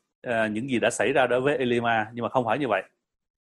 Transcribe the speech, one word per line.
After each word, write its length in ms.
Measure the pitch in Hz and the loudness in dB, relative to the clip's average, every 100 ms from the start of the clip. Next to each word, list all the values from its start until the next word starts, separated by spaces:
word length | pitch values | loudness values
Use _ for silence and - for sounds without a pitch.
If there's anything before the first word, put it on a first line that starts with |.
| _ _ | _ _
à, 240 | 123 113 110 | -4 -2 0
những 240 | 107 135 | -2 -2
gì 80 | 117 | 0
đã 120 | 104 | 0
xảy 220 | - 107 | 0 0
ra 140 | 143 123 | 2 2
đối 140 | 123 | 2
với 160 | 135 135 | 0 0
Elima, 540 | 127 120 117 113 107 | 0 0 2 0 -2
nhưng 100 | 120 | -4
mà 60 | 113 | -2
không 160 | 135 | 0
phải 140 | 113 120 | 0 0
như 100 | 135 | 0
vậy. 140 | 95 - _ _ _ _ _ | -2 -2 _ _ _ _ _